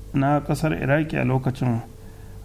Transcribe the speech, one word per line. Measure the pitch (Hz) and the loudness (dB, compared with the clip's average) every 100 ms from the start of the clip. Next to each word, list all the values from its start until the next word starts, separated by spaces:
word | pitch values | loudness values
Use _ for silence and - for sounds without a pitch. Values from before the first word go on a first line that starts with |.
| - | -4
na | 139 139 147 | 0 4 2
ƙasar | 143 147 156 165 | 2 0 0 0
Iraki | 131 147 156 156 | 2 2 2 0
a | |
lokacin, | 127 131 135 131 127 117 - - - - - - | 2 2 0 0 0 0 -2 -14 -18 -16 -16 -12